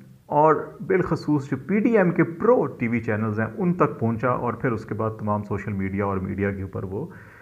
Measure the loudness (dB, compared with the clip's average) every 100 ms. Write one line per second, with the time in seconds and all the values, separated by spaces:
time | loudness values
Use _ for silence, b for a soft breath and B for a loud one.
0 | -20 -20 -2 4 6 4 0 -8 0 0
1 | 2 -2 0 0 0 -4 0 2 4 4
2 | 4 2 0 2 4 4 2 -2 -2 0
3 | 0 0 0 0 -2 0 0 2 2 2
4 | -2 0 0 0 -2 -2 -2 -2 -4 -4
5 | -2 -2 -2 -2 -2 -6 -4 -4 -2 0
6 | 0 -2 -4 -2 -2 -2 -6 -8 -6 -6
7 | -8 B B B